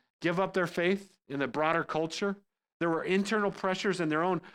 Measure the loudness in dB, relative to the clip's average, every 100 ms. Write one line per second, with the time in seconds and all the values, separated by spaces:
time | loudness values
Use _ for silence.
0 | _ _ -2 0 0 0 0 0 0 0
1 | -4 _ -10 -4 -2 0 2 2 0 -2
2 | -2 -2 -4 -4 _ _ _ -4 0 0
3 | 2 0 2 0 0 0 -2 0 0 0
4 | 0 2 2 0 -4